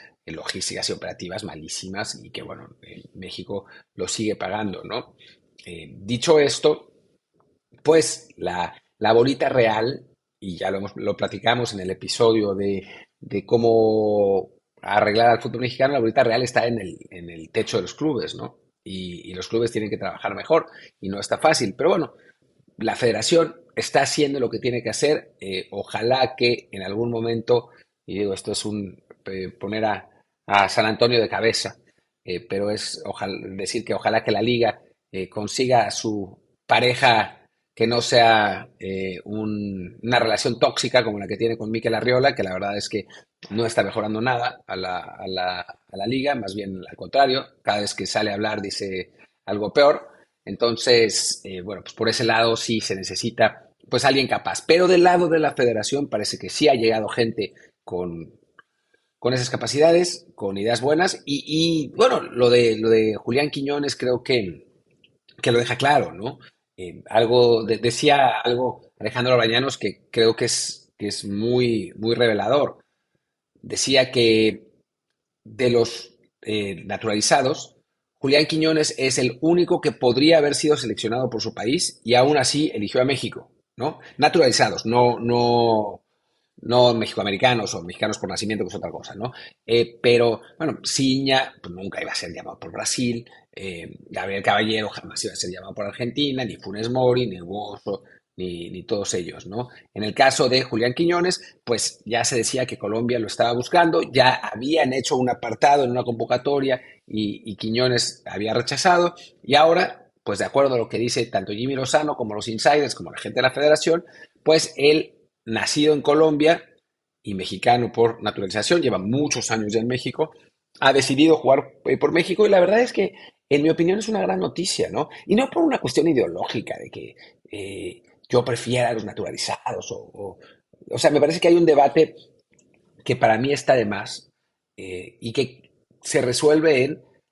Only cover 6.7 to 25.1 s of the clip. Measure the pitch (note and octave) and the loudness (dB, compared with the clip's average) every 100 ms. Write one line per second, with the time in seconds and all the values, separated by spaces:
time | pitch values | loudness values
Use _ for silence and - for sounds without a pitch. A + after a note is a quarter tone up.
6.7 | - - _ _ _ _ _ _ _ _ | 0 -6 _ _ _ _ _ _ _ _
7.7 | _ D3+ D#3+ D#3 - - - F2 F2 E2+ | _ 4 4 4 -4 -14 -10 -6 -4 -6
8.7 | - _ - G#2+ A#2 B2+ C3+ C#3 C3 A2+ | -8 _ -4 4 4 4 2 0 4 4
9.7 | G#2+ A#2 - - _ _ _ F#2+ E2+ F#2+ | 2 -2 -6 -14 _ _ _ -12 -6 -4
10.7 | G2 G2+ - G#2 F#2+ G2+ G2 A2+ B2 A#2 | -4 -8 -6 -6 -4 -6 -2 -2 0 -2
11.7 | G2+ F#2 F#2 F#2 - A2+ A2+ G2+ G2 G2+ | -6 -8 -8 -8 2 4 4 0 -2 -2
12.7 | F#2+ - - - _ - G2+ - A#2 A#2 | -4 -8 -20 -20 _ -8 -8 0 2 4
13.7 | A2+ A2 G#2+ G#2+ G#2 G2 F#2+ - _ _ | 4 4 2 2 2 2 2 -2 _ _
14.7 | _ F#2+ G#2 G#2 G#2+ A#2 A2 A2+ A#2 B2 | _ -2 2 2 4 4 4 0 -6 -6
15.7 | - C3+ C#3 A2+ B2 A#2+ A#2 B2 A2+ A#2+ | 0 0 2 0 2 2 2 0 0 0
16.7 | A#2 F#2 - - F#2 E2+ E2 D#2+ A2+ G#2 | -4 -8 -14 -18 -18 -16 -16 -6 -4 -2
17.7 | A2 F2+ - D3+ A#2+ D#2 - - _ _ | -4 -4 -6 -4 -4 -6 -10 -14 _ _
18.7 | _ - F#2 F2+ F2 - F#2 F#2 A2+ A2+ | _ -14 -12 -10 -12 -14 -14 -6 -4 -2
19.7 | A#2 G#2 G#2 F#2+ F2 G#2+ G2 - D#3+ - | -4 -6 -6 -8 -8 -8 -8 0 0 0
20.7 | - - _ G2 G2+ - G#2 D#3+ D#3+ G#2+ | -18 -20 _ -10 -8 -4 0 2 2 -2
21.7 | - D#3 G3 D3 _ _ _ _ _ _ | 0 0 2 -2 _ _ _ _ _ _
22.7 | - G#2+ G#2 A#2+ G#2 - E3 E3 - _ | -6 -6 0 0 0 2 2 2 -4 _
23.7 | - - D3 C3+ - C#3+ C#3 A2+ A2 B2+ | -8 0 2 2 0 0 0 -4 -2 -4
24.7 | A#2+ A2 - D3 | -4 -4 -2 0